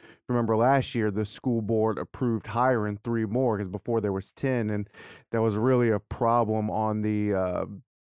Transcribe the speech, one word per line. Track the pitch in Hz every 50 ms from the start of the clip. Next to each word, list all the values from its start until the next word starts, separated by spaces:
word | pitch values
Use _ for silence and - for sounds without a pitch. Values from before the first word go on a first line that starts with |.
| - - - _ _ -
remember | 123 120 117 107 110
last | 110 117 131 139 135 - - -
year, | 117 107 107
the | 95 107 107
school | - - - - 131 120 113
board | 107 98 113 110 110 110 104 -
approved | - - - - 131 120 113 104 - 107
hiring | 107 117 127 131 127 113 107 104 104 101 -
three | 120 117 113 110
more, | 98 110 127 135 120 107 98
'cause | 101 92
before | 98 101 - 120 117 113
there | 101 101 95
was | 95 - -
ten, | - - - 135 131 120 110 107
and | 104 104 104 - - - - - - - - _
that | 120 113
was | 113 113 101
really | 107 113 131 131 123 120 113
a | 107 101
problem | - - - - 120 113 120 120 113 104 110 110 107 107
on | 85 107 110 107 107 107
the, | 104 107 107 104 104 104 98
uh, | 95 92 92 90 90 90 98 101 - - _ _ _ _ _